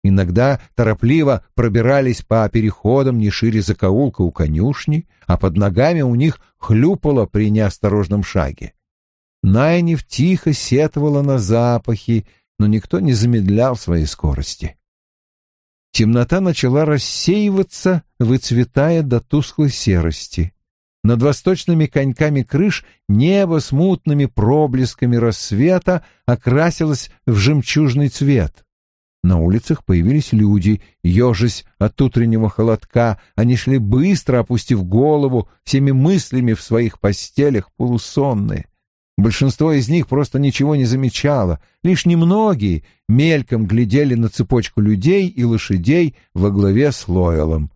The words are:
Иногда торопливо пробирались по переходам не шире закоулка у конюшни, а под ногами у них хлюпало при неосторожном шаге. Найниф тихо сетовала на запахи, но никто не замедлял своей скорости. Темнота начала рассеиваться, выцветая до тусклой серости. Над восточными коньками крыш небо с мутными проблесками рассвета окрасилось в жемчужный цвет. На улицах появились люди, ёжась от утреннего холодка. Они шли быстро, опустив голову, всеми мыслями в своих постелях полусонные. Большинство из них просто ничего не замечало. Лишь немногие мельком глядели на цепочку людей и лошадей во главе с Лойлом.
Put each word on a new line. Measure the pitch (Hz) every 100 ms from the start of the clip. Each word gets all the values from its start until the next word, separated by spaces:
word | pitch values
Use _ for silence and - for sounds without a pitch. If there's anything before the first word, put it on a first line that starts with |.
Иногда | 98 98 90 90 131 147 -
торопливо | - 113 107 117 160 143 113 _
пробирались | - 120 107 113 139 131 113
по | - 113 104
переходам | 117 107 - 104 135 131 120
не | 104
шире | - 113 110
закоулка | 92 - 95 104 135 -
у | 87
конюшни, | - 76 78 117 143 - 151 - _ -
а | 87
под | 95 -
ногами | 101 92 147 170
у | 131 120
них | 156 - _ _
хлюпало | - 110 147 196 151 135 101
при | 104 107
неосторожном | 107 101 - 104 104 90 104
шаге. | 92 - 71 65 53 _ _ _ _ _ _ _
Найниф | 92 107 147 175 170 160
тихо | - - 165 185 165
сетовала | 143 - 127 156 151 147 143
на | 143 131
запахи, | 95 113 120 120 - 110 - 113 - _ _ -
но | 104
никто | 107 - 185
не | 170
замедлял | 117 120 120 95 104 127 123
своей | - 85 78
скорости. | - 78 67 73 - 80 - _ _ _ _ _ _ _ _ _ _ _
Темнота | - 110 120 123 180
начала | 185 - 127 135
рассеиваться, | 156 147 - - - 208 208 190 190 - 185 180 _ _
выцветая | 117 131 - 117 123 - 151 165
до | 143 117
тусклой | - 143 - - 147
серости. | - - 90 82 78 - - 85 _ _ _ _ _
Над | 107 117
восточными | 139 139 - 185 - 165 151
коньками | 143 135 123 151 143
крыш | - 139 202 - - _ -
небо | 101 151 196 185 160
с | -
мутными | 135 185 175 - 143 139
проблесками | - 107 147 151 127 127 - 123 120
рассвета | 117 104 - 101 156 185 - 180 - _ -
окрасилось | 120 - 135 170 - 160 139 - _ -
в |
жемчужный | 107 110 151 - 147 147 127 143
цвет. | - 139 131 80 - _ _ _ _ _ _
На | 90 87
улицах | 82 107 - 160
появились | - 90 90 147 -
люди, | 110 104 101 92 104 - _
ёжась | 87 92 123 98 117 - - _
от | 104 -
утреннего | 135 120 117 113 110
холодка. | - 113 110 - 120 117 107 _ -
Они | 117 123
шли | - 131
быстро, | 101 120 180 190 - 123
опустив | 107 120 - 113
голову, | 90 104 147 151 139 123 - _
всеми | - 135 139
мыслями | 131 147 190 - 127 120
в | 110
своих | - 113 117 -
постелях | 104 98 - - 143 117 - -
полусонные. | 123 120 - - 139 110 104 98 - _ _ _ _ -
Большинство | 107 - 135 - 156
из | 147 117
них | 165 139
просто | 135 143 139
ничего | 143 - 139
не | 151
замечало. | 123 131 131 - 147 143 92 80 _ _
Лишь | 170 185
немногие | 170 170 170 202 220 147 101 82 - _ -
мельком | 117 160 151 - 117 101
глядели | 113 113 131 143
на | 117 113
цепочку | - 113 123 - -
людей | 104 104 135 196 185
и | 127
лошадей | 120 110 - 95 87 165 165 - _
во | 90 104
главе | 101 98 101 143
с | - -
Лойлом. | 90 87 80 78 80 73